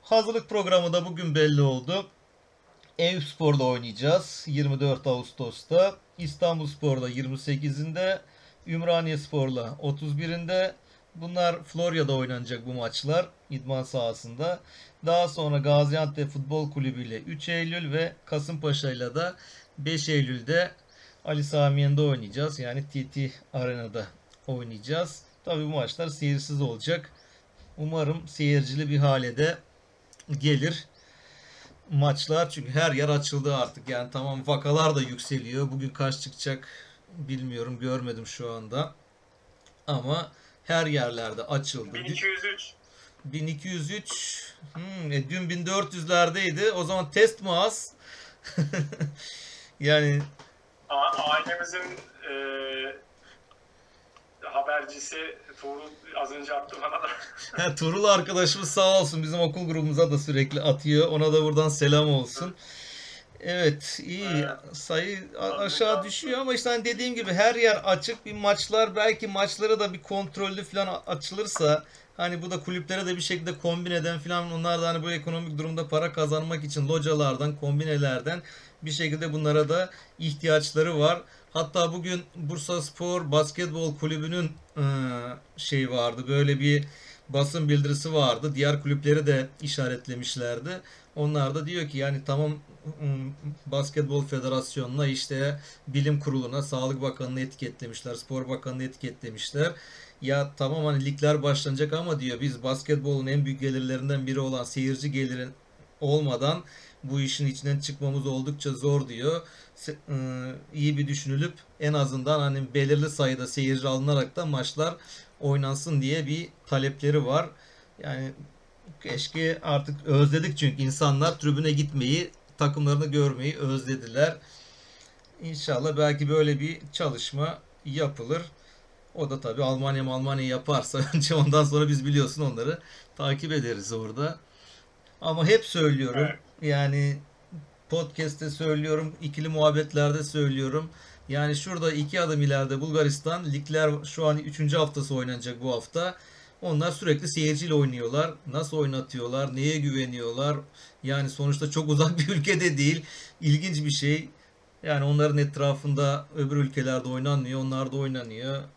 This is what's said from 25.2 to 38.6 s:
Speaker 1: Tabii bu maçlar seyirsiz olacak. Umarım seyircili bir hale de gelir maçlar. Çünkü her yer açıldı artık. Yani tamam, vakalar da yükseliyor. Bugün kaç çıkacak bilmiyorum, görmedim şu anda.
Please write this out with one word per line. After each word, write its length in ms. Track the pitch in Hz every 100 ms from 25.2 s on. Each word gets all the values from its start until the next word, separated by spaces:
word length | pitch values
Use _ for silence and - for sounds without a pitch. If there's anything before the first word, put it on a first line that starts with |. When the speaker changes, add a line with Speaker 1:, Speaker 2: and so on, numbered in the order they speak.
| - _
Speaker 1:
Tabii 180 | - 160
bu 60 | 151
maçlar 380 | 151 117 - 165
seyirsiz 540 | 147 147 139 143 147
olacak. 500 | 131 113 151 170 - - _ _ _ _ - -
Umarım 500 | 156 160 147 165 -
seyircili 640 | - 147 143 127 139 151
bir 80 | 147
hale 400 | 143 135 123 117
de 200 | 156 170 _ _ _ _ _ - -
gelir 560 | 143 143 143 156 165 - _ _ - - - - - - - -
maçlar. 580 | 147 143 143 - 156 170
Çünkü 220 | 151 127
her 200 | 147 165
yer 180 | 139 151
açıldı 460 | 143 143 143 143
artık. 340 | 135 123 - 120
Yani 220 | 123 123
tamam, 360 | 131 135 131 131
vakalar 480 | 143 143 151 156
da 60 | 147
yükseliyor. 720 | 120 123 - 135 113 127 139
Bugün 180 | 135 139
kaç 320 | - 135 131
çıkacak 460 | 135 - 143 131 - - - - _ 175
bilmiyorum, 600 | 131 131 127 120 117 120
görmedim 480 | 127 127 123 113 113
şu 240 | - 117
anda. 440 | 113